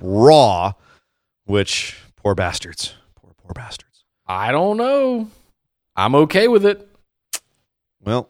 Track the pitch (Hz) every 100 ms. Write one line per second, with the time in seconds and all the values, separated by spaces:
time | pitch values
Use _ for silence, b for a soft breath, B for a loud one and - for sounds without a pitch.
0 | 92 101 131 156 120 90 92 101 _ _
1 | _ _ _ _ - 101 95 - - -
2 | - _ 101 98 90 - 87 82 - -
3 | _ _ _ _ - 90 120 - - _
4 | _ _ - 92 110 143 190 214 247 277
5 | 262 247 220 - _ _ _ _ _ -
6 | 101 139 156 185 226 226 202 202 - _
7 | _ _ _ - - _ _ _ _ _
8 | 101 120